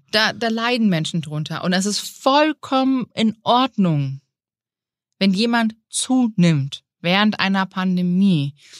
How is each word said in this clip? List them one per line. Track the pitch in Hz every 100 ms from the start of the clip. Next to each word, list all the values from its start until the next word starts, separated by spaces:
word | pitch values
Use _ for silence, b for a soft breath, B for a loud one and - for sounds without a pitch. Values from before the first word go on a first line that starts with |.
| _
Da, | 214 214
da | 214 226
leiden | 226 233 240 214
Menschen | 160 156 170
drunter. | 147 151 151 160
Und | 180
es | 180 196
ist | 202
vollkommen | - - 269 285 311 294 - 262 262 262 -
in | - 220 -
Ordnung, | - 240 262 - 180 147 135 135 _ _ _ _ _ _ _ _ _ -
wenn | 196
jemand | 190 233 233 220 - _
zunimmt | - - 262 240 202 170 147 135 - _ _
während | 170 196 214 -
einer | 190 196 190
Pandemie. | 190 185 180 180 180 202 160 143 B B